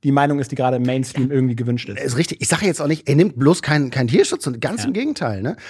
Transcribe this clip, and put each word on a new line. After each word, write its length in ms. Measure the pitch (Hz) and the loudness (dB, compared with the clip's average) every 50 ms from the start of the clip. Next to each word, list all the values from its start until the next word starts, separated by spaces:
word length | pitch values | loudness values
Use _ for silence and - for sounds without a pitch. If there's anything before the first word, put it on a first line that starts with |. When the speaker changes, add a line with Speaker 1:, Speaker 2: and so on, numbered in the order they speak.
| - | 2
Speaker 1:
die 80 | 143 | 2
Meinung 260 | 139 143 143 147 147 143 | 4 4 4 2 2 -2
ist, 120 | 135 - | -2 -4
die 40 | - | -4
gerade 220 | 131 127 127 127 | -2 0 0 0
im 60 | 123 123 | 0 0
Mainstream 480 | 127 127 135 131 127 - 143 127 131 | 0 0 -2 -2 -4 -2 -2 -2 0
irgendwie 240 | 143 135 131 127 120 | 2 2 2 0 0
gewünscht 340 | 117 123 120 120 120 - - | -2 -2 -2 -2 -4 -4 -8
ist. 100 | 101 - | -10 -8
Speaker 2:
Ist 180 | 143 135 123 | -6 -4 -2
richtig. 220 | 123 170 - - - | -2 -2 -2 -4 -6
Ich 60 | - | -4
sage 180 | - 170 160 196 | -2 -2 0 0
jetzt 120 | 196 156 - | 0 0 0
auch 60 | 151 | 0
nicht, 220 | 143 160 151 - - | -2 -2 -2 0 2
er 60 | 139 | 4
nimmt 220 | 147 175 214 143 117 | 4 4 4 2 4
bloß 240 | 135 139 175 - - | 4 4 4 4 2
keinen, 260 | - 151 147 143 127 | 0 2 2 2 0
keinen 180 | - 135 127 | 0 0 0
Tierschutz, 380 | 117 127 - 392 - - - - | 2 4 4 4 2 0 -4 -4
und 160 | 143 123 113 | -6 -6 -4
ganz 200 | - - 202 233 | -4 -4 -4 -4
Speaker 1:
Ja. 60 | 107 | -4
Speaker 2:
im 60 | 131 180 | -2 -2
Gegenteil, 480 | 208 262 302 294 - 175 120 107 95 | -2 -2 -4 -4 -4 -4 -4 -4 -4
ne? 140 | 98 131 - - - | -4 -6 -6 -6 -12